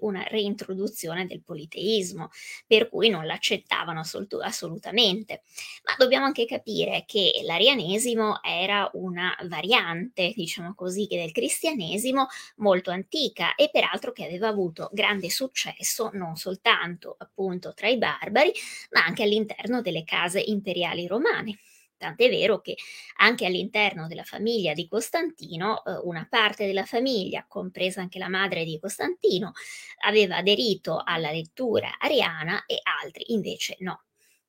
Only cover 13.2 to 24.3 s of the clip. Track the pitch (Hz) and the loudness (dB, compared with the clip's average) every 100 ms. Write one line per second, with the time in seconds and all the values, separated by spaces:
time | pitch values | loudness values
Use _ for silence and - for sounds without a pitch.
13.2 | 254 - 175 - 294 269 175 190 - - | -2 0 0 4 4 4 2 0 -6 -8
14.2 | 151 180 220 208 180 165 170 202 202 202 | -8 -2 0 0 -2 -2 -8 0 0 0
15.2 | 175 - 269 - - - - - 220 196 | -2 -4 -4 -4 -6 -4 -4 -2 -4 -4
16.2 | 170 160 190 190 226 185 170 175 - - | -8 -6 -8 -2 2 2 0 -8 -14 -16
17.2 | - - 190 180 170 - 220 247 190 143 | -14 -6 -4 -4 -8 -2 0 2 2 -2
18.2 | 165 220 320 - - - - - 165 - | 0 4 4 2 -8 -14 2 4 4 4
19.2 | 208 214 214 - 202 247 240 165 165 180 | 4 2 0 -4 -2 0 0 -4 -2 0
20.2 | 175 185 - 208 202 175 170 - 175 208 | 2 0 0 0 -2 -2 -2 -4 -2 0
21.2 | 440 - 220 208 _ _ _ - 165 156 | 0 0 -4 -10 _ _ _ -12 -6 4
22.2 | 240 196 202 202 - 180 - - - - | 4 4 2 2 -2 -12 -12 -16 -6 4
23.2 | 208 240 185 180 185 214 202 165 160 165 | 6 6 0 0 0 2 2 0 -8 -10
24.2 | - | -10